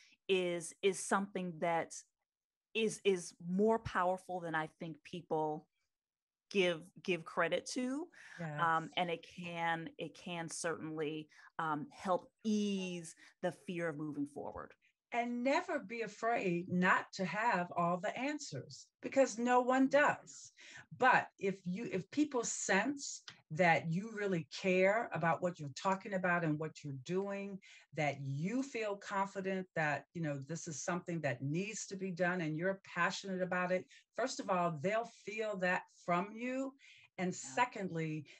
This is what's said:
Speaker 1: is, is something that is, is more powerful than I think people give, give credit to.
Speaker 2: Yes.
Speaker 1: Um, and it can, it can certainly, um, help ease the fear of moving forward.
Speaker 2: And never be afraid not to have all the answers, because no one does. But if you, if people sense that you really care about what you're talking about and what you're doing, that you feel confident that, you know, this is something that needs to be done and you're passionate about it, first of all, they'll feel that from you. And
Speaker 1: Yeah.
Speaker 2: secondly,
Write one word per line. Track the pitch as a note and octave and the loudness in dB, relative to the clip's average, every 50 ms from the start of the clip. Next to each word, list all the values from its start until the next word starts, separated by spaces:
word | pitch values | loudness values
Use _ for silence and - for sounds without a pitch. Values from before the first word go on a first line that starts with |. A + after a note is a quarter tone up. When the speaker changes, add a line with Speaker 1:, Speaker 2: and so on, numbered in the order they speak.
| - - _ _ _ - | -20 -20 _ _ _ 2
Speaker 1:
is, | F#3+ F#3 F3+ F3 F3 E3+ D#3+ - - _ | 2 4 4 2 0 -2 -4 -8 -4 _
is | - G3 F#3 - | 2 2 2 2
something | - - A3 G3 G3 G3 - F#3+ F3+ F3 E3 D#3 | 0 0 0 0 0 -2 -4 -4 -4 -6 -4 -2
that | F3+ E3+ E3+ E3 - - - - - _ _ _ _ _ _ _ _ _ _ _ _ _ - | 0 2 2 2 0 -2 -6 -14 -16 _ _ _ _ _ _ _ _ _ _ _ _ _ 0
is, | A3 A3+ G#3 - - - | 2 2 2 0 2 2
is | G3 F#3+ F3 E3+ - - - F3 E3+ | 2 2 2 0 -8 -12 -10 -6 -2
more | F3+ F#3+ G#3 A3 A3+ A3 | 2 4 4 4 4 2
powerful | A3 - - G#3 F3+ F3+ F#3 F3+ - - F3+ F3+ | 0 -2 0 2 2 2 0 0 -4 -6 -6 -6
than | E3+ E3 D#3+ | -4 -2 0
I | D#3+ D#3 D#3+ - - | -2 -2 -2 -6 -10
think | F3+ E3 D#3 - | -10 -10 -10 -12
people | - - - F3 - - D#3+ D#3 D#3 D#3 D3+ D#3+ - _ _ _ _ _ _ _ _ _ _ _ _ _ _ _ _ - | -12 -12 -10 -10 -4 -2 0 2 2 0 -2 -4 -8 _ _ _ _ _ _ _ _ _ _ _ _ _ _ _ _ 0
give, | - G3+ F#3 F3 F3 D#3+ E3 - - D#3+ | 2 4 4 4 2 0 -6 -14 -20 -6
give | - - F3+ E3 E3 | -2 -2 -2 -2 -4
credit | - - - E3+ E3 F3 - - - - | -2 0 2 2 2 2 0 -2 -2 -4
to. | B3+ B3+ B3 C4 D4 E4 - - - - - - - | -2 -2 -2 -2 -4 -6 -8 -12 -18 -20 -16 -10 -8
Speaker 2:
Yes. | E3 D#3 D3 D3 | -6 -6 -2 2
Speaker 1:
Um, | E3+ E3 D#3+ D#3+ D#3+ D3+ - | 2 4 4 2 0 -2 -2
and | F3 F3+ E3+ | -2 0 0
it | E3 E3 - - - | -2 -4 -6 -10 -14
can, | - F3 F3 E3+ E3+ E3+ E3+ E3 E3 E3 - - - | -12 -10 -8 -4 -2 0 0 0 0 -4 -6 -8 -8
it | E3+ D#3+ D#3 | -8 -8 -10
can | - - F#3 F3 E3+ E3 D#3 | -10 -10 -8 -6 -6 -6 -6
certainly, | - - - E3+ D#3 - - D#3+ D#3 D#3 D#3 D3 D#3 D#3 D#3 - - - - - _ - | -6 -4 -4 -4 -4 -4 -6 -6 -4 -4 -4 -4 -4 -6 -10 -12 -18 -20 -20 -12 _ -4
um, | E3 D#3+ D3+ D3 D3 D3 | -2 -2 -2 -2 -4 -8
help | - - - G3+ F3+ E3+ - - _ _ - | -10 -6 0 0 0 0 0 -6 _ _ -2
ease | A3 G#3+ G#3 G#3 G3+ G3+ F#3+ F#3 F#3 F3 F3 E3 D#3+ - - - - - _ | 0 2 2 2 2 0 0 -2 -4 -4 -6 -8 -10 -14 -18 -20 -20 -8 _
the | - F3+ E3+ - - | -2 -2 -2 -4 -6
fear | - F3+ E3+ E3+ E3 | -6 -4 -2 -2 -2
of | D3+ | -2
moving | D3 D#3 D3+ C#3 C#3+ C#3+ D4 - | -4 -6 -4 -4 -4 -4 -4 -6
forward. | - - - - F2 D2 - - _ _ _ _ _ _ _ | -8 -8 -8 -8 -10 -12 -14 -16 _ _ _ _ _ _ _
Speaker 2:
And | - A#3+ A#3+ A#3+ A#3+ A#3+ | -2 -2 -2 -2 -2 0
never | A#3+ C4+ C#4+ F4 F4+ - E4 C#4 | 2 2 2 2 0 0 -4 -4
be | F#3+ F#3+ A#3 A#3 | -4 -6 -6 -6
afraid | A3 G3 - - A3 A3+ A#3+ - - F#3 E3+ F3 F3 - | -6 -6 -4 -2 0 2 2 2 2 0 0 0 0 0
not | - F3+ F3+ F#3+ A3+ C4 - - - | 2 4 6 6 6 4 2 -2 -4
to | - F#3+ | -4 -2
have | E3+ F3+ G#3 A3+ A#3+ G#3 F3+ F3 F3 - | -2 0 0 2 2 2 2 0 0 0
all | F3 E3+ E3+ F3+ F3+ | 0 2 2 2 0
the | F#3 G#3 - | -2 -4 -4
answers, | - B3+ C#4+ D4+ D4 - - - - - - - - - - _ _ | -2 -2 -4 -4 -4 -6 -8 -8 -10 -10 -10 -14 -18 -20 -20 _ _
because | - - - C4+ C4 A#3+ G#3 A3 | -10 0 4 4 4 4 2 0
no | A#3+ B3 B3 B3 | 2 4 6 6
one | B3+ B3 B3+ C4 C4+ C4 | 6 6 6 6 6 6
does. | - C#4 D4 A#3 C3 - - - - - - - - - - - - - - _ - - | 6 6 6 6 4 0 -6 -14 -18 -18 -18 -20 -20 -20 -20 -18 -18 -18 -18 _ 0 4
But | B3 B3+ G#3 D#3+ - - _ - | 6 8 8 6 4 0 _ -2
if | F3 G3 F#3 - - | -2 -2 -2 -2 -2
you, | F3 F3+ A3 A#3+ - | -4 -4 -4 -4 -2
if | - F#3+ - - | -2 -4 -4 0
people | - C#4+ D4 C#4+ - A#3+ A3+ | 2 2 2 2 2 0 -2
sense | - - - - - G3 F#3+ A3 C4+ D4 C#4 - - - - - - - - _ - | -2 -4 -2 0 2 4 4 4 2 -2 -4 -6 -10 -10 -12 -14 -18 -20 -20 _ -4
that | D#3 D3+ F#3 E3+ D#3+ C3+ C3 E3 | 2 4 6 6 6 6 4 0
you | D#3+ F#3+ G#3+ A#3 A3 | 0 -2 -2 -4 -4
really | G#3 G#3 G3 F#3+ E3 D#3 - - - | -2 0 0 0 0 -2 -4 -6 -2
care | - F#3+ F3+ F#3 F#3 F#3+ G#3 A3+ A#3+ - | 2 4 6 6 6 6 4 2 0 -2
about | - D#3+ D#3+ E3 D#3 - | -2 0 2 2 2 2
what | F3+ F3+ E3+ - | 0 -2 -2 -4
you're | D3+ C#3+ C3 | -8 -10 -8
talking | - - F#3+ F#3+ F#3+ - A3 G3+ | -2 0 0 0 0 -2 -4 -2
about | F#3 F#3 F3+ F3 F3 E3+ | 0 2 2 2 2 2
and | D#3 D3+ D3+ | 2 0 0
what | D#3+ D#3 - - - | -2 -6 -8 -8 -10
you're | D3 C3+ C3+ B2+ | -8 -8 -8 -6
doing, | E3 F3+ F#3+ G3+ G3+ G3+ G3 G3 G3+ G3 F#3+ - - - - - _ - | -4 -2 -2 -2 -2 -4 -6 -6 -8 -10 -12 -14 -18 -20 -20 -20 _ -4
that | D#3 D3+ C#3+ C3 - | -2 -2 -2 -2 -2
you | C#3 C3+ C#3 C#3+ D#3+ G3 A#3 C4 | -4 -6 -4 -2 -2 0 0 -2
feel | C4 - - A3+ A3 G#3 G3+ | -2 -2 -4 -4 -2 -2 -4
confident | G3+ - - G#3 G3 G3 G3 - G3+ F#3+ F#3+ F#3+ F#3+ F#3 - - | -4 -6 -2 0 0 0 0 -2 -4 -2 -2 -2 -2 -4 -4 -2
that, | E3 D#3+ D3+ B2+ - - _ - | 0 2 2 0 -2 -4 _ -6
you | F3 | -4
know, | E3 D3 C#3+ C#3 C3+ | -2 -2 -2 -4 -4
this | C#3 E3 D#3+ - E3+ | -6 -8 -6 -6 -8
is | D3+ - - | -8 -6 -4
something | - F3 F3+ F3+ - E3+ E3+ | -2 -2 -2 -2 -4 -2 -2
that | D3 C#3 A#2+ - | 0 -2 -2 -2
needs | C3 C#3 D3+ F3 G3 G#3 A3 - - - | -2 -2 0 0 -2 -2 -4 -8 -8 -8
to | G3 | -6
be | F#3+ F#3+ F#3+ | -6 -6 -4
done | F3 E3 F#3 F3 F3+ F#3 | -2 0 0 2 2 0
and | E3 D#3 D#3 | 0 -2 0
you're | D3+ F3 F#3+ F#3+ F#3+ - - - | 0 0 -2 -2 -4 -8 -6 -2
passionate | F3 E3+ G3 F#3+ - - G3 F#3 F3+ | 0 0 0 0 -4 -6 -4 -4 -2
about | F#3 F3 F3+ F3+ F3+ F3+ | -2 0 0 0 2 2
it, | F#3 F3+ - - - - - _ _ | 0 -2 -2 -6 -16 -20 -20 _ _
first | - - C4+ - - | -2 -2 -2 -2 -4
of | A3+ G3 | -2 0
all, | F#3+ F3+ F3 E3+ E3 C#3+ | 2 2 2 2 0 0
they'll | C3+ F#3+ G#3+ A3+ A#3 F#3+ - - - | 0 0 0 0 -2 -4 -8 -12 -10
feel | G3 G#3 A3 A3 G#3+ G#3 F#3 | -8 -6 -4 -4 -4 -2 0
that | F3+ F3+ F#3 - - - _ - - | 2 2 2 0 -2 -8 _ -8 -2
from | - F3 F3 G3 G#3 | 0 0 0 0 -2
you. | G#3+ A3 A#3+ B3+ B3+ C4 C4+ C4+ C4+ _ - - - - - _ _ - | -6 -6 -4 -2 -2 -2 -4 -4 -8 _ -20 -20 -20 -20 -20 _ _ -4
And | F3+ F#3 F3 | -2 -2 -2
Speaker 1:
Yeah. | - - - C3 | -4 -8 -4 0
Speaker 2:
secondly, | B3 A#3+ A#3+ - G#3+ G3 F#3 E3+ E3 D#3+ D#3 D#3 D3+ C3+ - - | 0 0 0 0 -4 -6 -4 -2 -2 -2 -2 -4 -6 -8 -10 -16